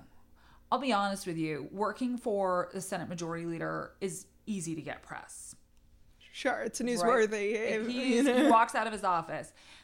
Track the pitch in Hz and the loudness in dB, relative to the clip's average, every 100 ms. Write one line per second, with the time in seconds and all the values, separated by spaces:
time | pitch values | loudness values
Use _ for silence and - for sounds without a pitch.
0 | - - - - - - - 240 269 202 | -20 -20 -20 -20 -20 -20 -2 0 2 2
1 | 202 196 185 165 156 147 147 190 208 208 | 2 -2 -4 -4 -2 -4 -8 -4 -4 -2
2 | 247 240 240 202 190 180 - 190 180 180 | -4 -2 -2 0 2 0 -2 -6 -6 -6
3 | 165 170 165 165 170 165 160 160 - - | -6 -6 -6 -6 -6 -4 -4 -4 -8 -6
4 | 196 160 - _ - 196 160 156 143 - | -6 -6 -14 _ -8 -6 -4 -6 -8 -12
5 | - - - - - - _ - - - | -12 -14 -14 -16 -16 -20 _ -20 -20 -20
6 | - - - - 262 - 226 - 240 240 | -20 -20 -18 -4 -2 -2 -4 -4 -2 2
7 | 175 247 214 214 202 220 226 220 240 247 | 4 6 4 2 -2 0 0 -2 -2 -2
8 | 254 233 277 247 302 226 233 247 220 214 | 2 4 6 6 6 6 4 0 -2 0
9 | 196 170 160 151 - - - - | 0 0 0 -8 -8 -16 -20 -20